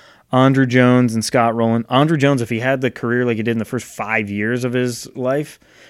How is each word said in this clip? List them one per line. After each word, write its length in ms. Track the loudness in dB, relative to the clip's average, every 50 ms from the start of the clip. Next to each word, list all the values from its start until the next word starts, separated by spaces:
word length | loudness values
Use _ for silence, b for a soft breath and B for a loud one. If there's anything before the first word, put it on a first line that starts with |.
| B B B B B B 0
Andruw 340 | 2 4 4 4 4 2
Jones 480 | 2 4 4 4 4 4 4 2 2 0
and 100 | -2 -4
Scott 300 | -2 0 2 2 2 0
Rowland. 320 | 0 0 0 0 0 -2 0
Andruw 300 | 2 2 2 2 2 2
Jones, 220 | 2 2 2 2
if 80 | -2 -4
he 100 | -4 -4
had 220 | -2 -2 -2 0
the 100 | -2 -4
career 340 | -4 -4 -4 -2 0 0 0
like 120 | 0 0
he 60 | -2 -2
did 100 | -2 -2
in 60 | -2
the 60 | -4
first 220 | -4 -6 -8 -8
five 440 | -8 -12 -10 -8 -4 -2 -4 -2 -4
years 340 | -4 -4 -2 -2 -2 -2 -4
of 80 | -4 -2
his 420 | -2 -2 -2 -4 -8 -12 -16 -12
life, 460 | -6 -4 -2 -2 -2 -4 -6 -12 _ B B B B B B